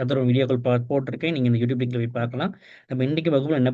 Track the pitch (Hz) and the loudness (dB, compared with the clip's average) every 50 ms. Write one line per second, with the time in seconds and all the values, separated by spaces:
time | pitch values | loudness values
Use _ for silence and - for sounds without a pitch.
0 | 131 123 135 135 127 123 123 135 131 123 131 123 123 127 123 120 123 120 143 139 | -4 -2 0 2 2 4 4 4 2 2 0 0 2 2 0 0 0 0 -2 -2
1 | 131 127 135 127 160 165 165 139 123 120 120 113 123 120 131 123 127 120 123 120 | -2 -4 -6 -4 -4 -2 -2 0 2 2 2 2 2 0 0 -2 -2 -2 -2 -2
2 | 117 117 120 123 120 120 123 127 160 190 - - - - - - _ - 135 127 | -4 -4 -4 -4 -4 -4 -4 -4 -4 -4 -6 -8 -20 -20 -20 -20 _ -8 -4 -2
3 | 131 135 156 160 160 170 147 135 135 147 160 139 123 127 | -2 0 0 0 0 2 2 2 2 2 2 2 2 2